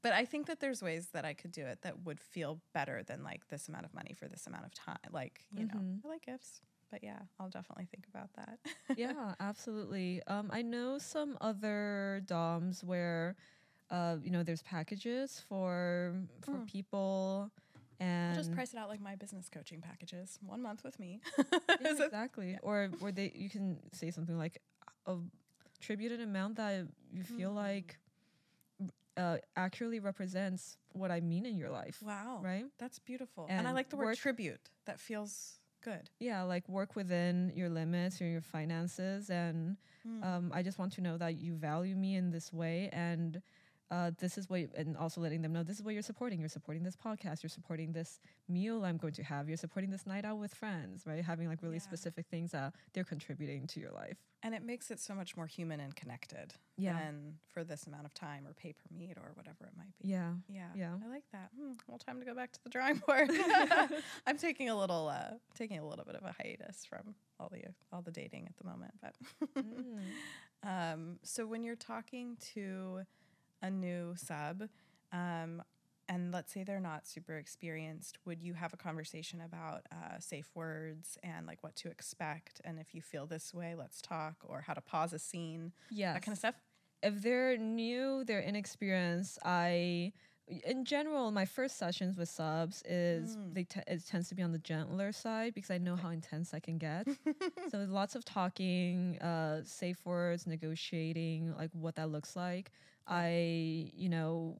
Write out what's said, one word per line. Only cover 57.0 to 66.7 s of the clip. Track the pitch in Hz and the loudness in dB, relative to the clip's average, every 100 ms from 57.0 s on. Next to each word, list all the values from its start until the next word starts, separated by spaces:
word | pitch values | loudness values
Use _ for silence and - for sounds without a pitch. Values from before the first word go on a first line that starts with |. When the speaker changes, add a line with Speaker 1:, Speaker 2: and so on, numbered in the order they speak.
| 156 147 147 156 _ | 0 -4 -8 -12 _
Speaker 1:
for | - | -8
this | 165 147 - | -6 -6 -8
amount | 147 | -10
of | 147 | -12
time | - 156 143 139 | -8 -6 -6 -8
or | |
pay | - 170 | -12 -12
per | 151 175 | -12 -14
meet | 165 175 - | -12 -10 -12
or | - | -14
whatever | - - - - | -14 -16 -16 -16
it | - | -14
might | 190 - | -16 -4
be. | 190 | 0
Speaker 2:
Yeah. | 190 170 175 185 | 2 0 -2 -6
Speaker 1:
Yeah. | 196 175 | -12 -8
Speaker 2:
Yeah. | 196 170 180 | -6 -4 -4
Speaker 1:
I | 220 | -6
like | 269 285 | -10 -10
that. | 196 185 233 | -14 -14 -10
Hmm, | 285 240 - | -10 -10 -12
well, | 240 | -12
time | - 254 | -8 -8
to | 254 | -6
go | |
back | 247 254 | -6 -8
to | - | -10
the | - | -6
drawing | 247 262 277 - | 2 4 6 8
board. | 269 269 | 10 10
<laughs> | 311 349 285 277 339 320 311 - | 8 10 10 12 10 10 4 -4
Speaker 2:
<laughs> | - - | -2 2
Speaker 1:
I'm | 294 | 4
taking | 339 294 254 | 2 2 2
a | 214 | 4
little, | 190 170 156 | 4 4 2
uh, | - - 233 _ | 0 -4 -8 _
taking | - 226 185 | -8 -4 -4
a | 151 | -4
little | - | -8
bit | - - | -8 -6
of | |
a | 190 | -8
hiatus | - - - - | -6 -6 -6 -10